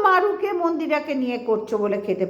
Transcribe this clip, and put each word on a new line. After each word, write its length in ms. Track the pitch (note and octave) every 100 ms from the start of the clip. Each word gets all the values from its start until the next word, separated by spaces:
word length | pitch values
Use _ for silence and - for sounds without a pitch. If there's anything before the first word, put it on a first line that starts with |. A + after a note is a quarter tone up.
| G#4
মারুকে, 440 | F#4 G4+ - F#4+ F4+
মন্দিরাকে 520 | E4+ D#4+ D4+ D4 D4+ C4+
নিয়ে 160 | B3+ A#3+ A#3+
করছো 260 | G#3+ G#3+ A3
বলে 160 | G#3 G#3+ -
খেতে 200 | F#3+